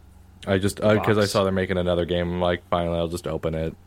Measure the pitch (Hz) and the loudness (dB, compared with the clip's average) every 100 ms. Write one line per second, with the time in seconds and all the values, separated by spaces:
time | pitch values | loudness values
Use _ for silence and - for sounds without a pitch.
0 | - - - - - 98 98 - 107 107 | -20 -20 -20 -12 -2 0 0 0 2 4
1 | 95 107 101 107 95 95 92 90 90 87 | 4 2 2 2 2 0 0 0 0 0
2 | 85 87 87 90 87 87 - 87 85 85 | 0 0 -2 0 0 -2 -2 -2 0 -2
3 | 85 82 - 78 82 80 80 - | -4 -4 -6 -6 -4 -4 -6 -8